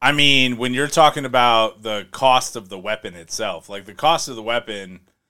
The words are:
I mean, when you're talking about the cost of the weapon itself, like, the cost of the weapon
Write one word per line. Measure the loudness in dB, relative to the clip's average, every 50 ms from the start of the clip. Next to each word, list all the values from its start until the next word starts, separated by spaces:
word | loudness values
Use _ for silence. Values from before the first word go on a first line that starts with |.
I | 0 0
mean, | 2 4 4 4 4 4 2 2 0
when | -2 -4 -2 -2
you're | -2 -4
talking | 0 4 4 4 4 4 0 -4
about | 0 2 4 4 4 4 4 2 0 -2 -6 -8
the | -8 -8 -8 -8 -12
cost | -4 0 2 4 4 2 0 -4 -10
of | -14 -14 -14
the | -14 -10
weapon | -8 -8 -8 -8 -10 -14 -16
itself, | -18 -16 -12 -10 -8 -6 -8 -8 -10 -12 -14
like, | -16 -16 -16
the | -18 -6
cost | -2 0 2 2 0 -2
of | -8 -10
the | -8 -6
weapon | -4 -4 -4 -4 -6 -10 -12 -12 -14 -18 -20 _ _ _ _ _